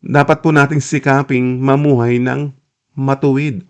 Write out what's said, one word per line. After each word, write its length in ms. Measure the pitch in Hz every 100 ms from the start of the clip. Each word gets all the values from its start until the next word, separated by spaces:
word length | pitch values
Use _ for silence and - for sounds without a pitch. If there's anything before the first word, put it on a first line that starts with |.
Dapat 400 | - 143 139 156
po 80 | 160
nating 320 | 151 139 151
sikaping 800 | - 151 143 135 139 127 127 127
mamuhay 560 | 135 135 147 127 117 120
ng 320 | 127 131 147 - _ _ _
matuwid 720 | - 135 135 143 135 147 104